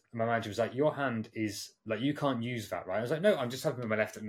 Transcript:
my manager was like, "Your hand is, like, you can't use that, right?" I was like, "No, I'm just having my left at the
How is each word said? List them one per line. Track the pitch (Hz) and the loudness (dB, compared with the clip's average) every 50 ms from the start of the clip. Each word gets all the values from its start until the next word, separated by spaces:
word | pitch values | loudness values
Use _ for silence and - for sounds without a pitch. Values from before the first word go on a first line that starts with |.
| - _ - | -16 _ -4
my | 113 113 | -2 0
manager | 117 117 117 110 107 | 2 2 0 0 -2
was | 98 110 | 0 0
like, | 113 107 113 | 0 0 2
"Your | 127 147 151 135 | 2 2 2 2
hand | 143 139 131 117 113 107 - - | 2 0 0 0 -2 -4 -4 -4
is, | 113 110 104 98 - - - - _ _ | -2 -2 -2 -2 -4 -10 -12 -14 _ _
like, | 107 110 110 | -4 -2 0
you | 127 143 147 | 0 0 0
can't | - 147 139 131 117 113 | 2 2 2 2 0 -2
use | 123 123 117 104 - | -2 -2 -4 -4 -4
that, | 92 87 - 90 | -6 -6 -4 -2
right?" | 92 107 | -2 0
I | |
was | 120 120 | 0 0
like, | 156 156 | 0 4
"No, | 180 214 190 | 4 4 4
I'm | 143 127 120 | 4 2 -2
just | 127 131 - | -4 -2 -2
having | 156 131 123 120 107 | -2 -2 0 0 0
my | 110 107 | 2 2
left | 107 - - | 2 0 -2
at | 107 | -6
the | 110 | -6